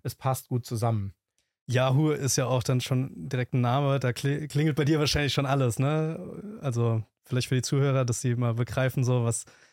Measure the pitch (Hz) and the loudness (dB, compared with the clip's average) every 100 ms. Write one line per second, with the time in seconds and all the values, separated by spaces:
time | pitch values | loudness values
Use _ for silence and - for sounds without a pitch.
0 | 123 - 135 131 - 123 - 117 117 110 | -12 -4 -2 -2 -2 -6 -4 -2 0 0
1 | 98 - _ _ _ _ - 123 131 131 | -4 -10 _ _ _ _ -2 2 4 4
2 | 156 147 135 - 123 127 - 127 - 127 | 4 2 0 0 2 0 2 0 0 -2
3 | 131 - 151 127 123 131 123 131 139 135 | -2 -8 -6 -4 -2 0 2 2 2 0
4 | 127 117 139 147 147 143 160 151 143 156 | 0 -2 -2 -2 -2 0 2 2 2 2
5 | 147 147 143 - 135 139 127 110 135 156 | 2 2 0 0 0 2 2 2 0 0
6 | 156 160 190 - 208 220 147 120 117 113 | -2 -6 -10 -12 -14 -6 -4 0 2 0
7 | 107 _ - 123 - 127 - 143 139 135 | -4 _ -6 -4 0 -2 0 0 2 2
8 | 123 120 131 120 120 113 123 - 131 139 | 0 -2 -2 0 0 0 -2 0 0 0
9 | 123 123 117 - - - - | 0 2 0 -2 -8 -20 -20